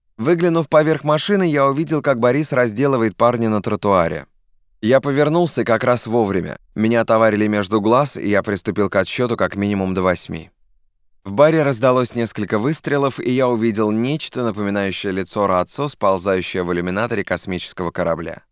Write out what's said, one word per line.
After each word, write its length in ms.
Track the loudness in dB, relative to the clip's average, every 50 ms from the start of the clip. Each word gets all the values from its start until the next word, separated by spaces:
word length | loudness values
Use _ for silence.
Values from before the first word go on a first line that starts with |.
| _ _ _
Выглянув 520 | -4 0 0 2 2 2 2 2 0 0 2
поверх 360 | 4 4 4 4 2 0 0
машины, 440 | 0 0 0 0 0 0 0 2 2
я 180 | 2 2 2
увидел, 360 | 2 0 0 -2 -2 -2 -2 0
как 160 | 0 0 2
Борис 340 | 2 2 2 2 0 0 0
разделывает 640 | 0 0 0 0 0 0 0 2 2 0 0 0
парня 320 | 2 2 2 2 2 0 0
на 140 | 0 0 0
тротуаре. 640 | -2 -4 -2 0 2 4 4 2 2 -2 -4 -8 -14 _ _ _ _ _ _ _ _ _ _ 0
Я 180 | 2 2 2
повернулся 600 | 2 0 0 0 2 2 2 2 0 0 0 -2 0
как 220 | 0 0 2 2
раз 220 | 0 0 0 -2
вовремя. 520 | -2 0 0 2 2 0 -2 -2 -4 -8 -12 -16 _ _
Меня 280 | -2 0 2 2 2 2
отоварили 440 | 2 4 4 4 4 4 2 2
между 340 | 0 0 0 0 0 0 0
глаз, 360 | 2 4 4 4 2 0 -4
и 120 | -6 -2 0
я 140 | 2 2 2
приступил 460 | 0 -2 -4 -4 -4 -2 0 0 2
к 80 | 2
отсчету 400 | 0 0 0 -2 -4 -2 -2 0
как 180 | -2 -2 -2 -2
минимум 400 | -2 -2 -2 -2 -2 -2 -2 -2
до 80 | 0 0
восьми. 480 | 0 0 0 -4 -8 -12 -12 -12 -16 _ _ _ _ _ _ _ _ _ _ _ _ _ _ _
В 100 | -4 2
баре 300 | 4 4 6 6 4 2
раздалось 520 | 2 0 2 2 2 4 2 0 0 -2
несколько 440 | -4 -4 -4 -4 -6 -4 -2 -2 -2
выстрелов, 600 | 0 -2 -4 -4 -4 -4 -2 0 0 -2 -2 -4
и 100 | -4 -2
я 160 | 0 2 2
увидел 440 | 2 2 2 0 0 0 0 0 0
нечто, 520 | 0 0 0 -2 -2 -4 -6 -8 -6 -4 -4
напоминающее 680 | -4 -2 -2 -4 -2 -2 -2 -2 -2 -4 -4 -6 -4 -4
лицо 340 | -4 -4 -4 -2 0 0
Рацо, 400 | 2 2 2 0 0 -4 -6 -6
сползающее 760 | -6 -4 0 0 2 2 2 0 0 0 0 -2 -2 -4 -4 -2
в 100 | -2 -2
иллюминаторе 520 | -2 -2 -2 -2 -2 -2 -2 -2 -4 -2
космического 640 | -4 -4 -6 -4 -6 -6 -6 -8 -8 -8 -8 -8 -6
корабля. 520 | -4 -2 -2 -2 -2 -4 -6 -8 -12 -14 -18 _